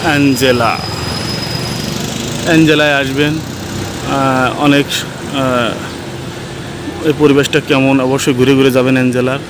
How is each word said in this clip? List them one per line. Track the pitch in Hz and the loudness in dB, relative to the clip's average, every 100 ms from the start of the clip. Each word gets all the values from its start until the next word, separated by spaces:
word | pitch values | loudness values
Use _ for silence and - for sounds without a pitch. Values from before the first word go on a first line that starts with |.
অ্যাঞ্জেলা, | 175 147 143 127 131 123 117 95 - - - - - - - - - - - - - - - - - | 0 2 2 4 2 4 2 0 -6 -6 -6 -6 -6 -6 -6 -6 -6 -6 -6 -6 -6 -6 -6 -4 2
অ্যাঞ্জেলায় | 160 160 151 151 | 4 4 4 4
আসবেন। | 143 139 135 147 | 2 0 0 0
আহ, | 156 156 - - - - - 131 139 135 131 127 - | 0 -6 -10 -8 -8 -8 -6 -4 0 2 4 2 2
অনেক, | 143 143 139 | 2 4 2
আহ, | - - - - 143 131 127 113 - - - - - - - - - - - - - 160 | -4 -6 -10 -8 -2 0 0 0 -2 -8 -10 -12 -10 -10 -10 -12 -12 -12 -10 -10 -6 -4
এই | 139 | 2
পরিবেশটা | 147 139 139 151 | 4 4 2 0
কেমন | 143 139 135 135 | 2 2 4 2
অবশ্যই | 127 135 143 | 2 0 0
ঘুরে | 123 127 | 2 4
ঘুরে | 135 135 | 4 4
যাবেন | 127 127 131 | 4 2 2
অ্যাঞ্জেলার। | 127 123 127 135 | 2 0 -2 -2